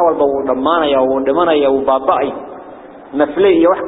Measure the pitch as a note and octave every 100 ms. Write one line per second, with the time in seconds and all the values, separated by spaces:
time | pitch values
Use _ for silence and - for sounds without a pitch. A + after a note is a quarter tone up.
0 | F3 D#3 C#3+ C#3 C3+ B2+ C#3 E3+ D3+ C#3
1 | C3 C3+ C3+ D3+ E3+ D#3 C#3 C3+ C#3 C3
2 | C3+ D#3+ C#3+ - - - - - - -
3 | - C#3 D3 D#3 G3 E3+ E3 F#3+